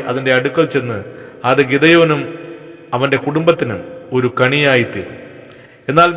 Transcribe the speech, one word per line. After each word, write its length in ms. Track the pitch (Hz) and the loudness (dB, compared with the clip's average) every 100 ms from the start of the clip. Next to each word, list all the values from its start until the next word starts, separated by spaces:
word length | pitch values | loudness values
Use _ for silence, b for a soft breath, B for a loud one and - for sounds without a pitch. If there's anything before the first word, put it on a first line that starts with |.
| 131 | -2
അതിന്റെ 220 | 127 131 127 | -4 0 2
അടുക്കൽ 280 | 139 165 160 | 0 0 0
ചെന്ന് 260 | 139 123 104 - B B B 127 | 0 -4 -8 -10 B B B 0
അത് 120 | 135 131 | 2 2
ഗിദെയോനും 500 | 135 156 170 160 151 - - - - - - - 123 | 4 4 6 4 0 -4 -12 -14 -16 -18 -20 -8 -4
അവന്റെ 220 | 135 131 143 | 0 -2 -2
കുടുംബത്തിനും 560 | 151 170 160 123 101 - - - 127 | -2 2 0 0 -6 -10 -16 -6 -2
ഒരു 120 | 123 - | 0 2
കണിയായി 460 | 127 143 143 127 113 | 2 2 2 2 0
തീർന്നു. 260 | 101 87 - - - - B B B - | -6 -12 -14 -20 -20 -20 B B B -4
എന്നാൽ 200 | 151 175 | 2 2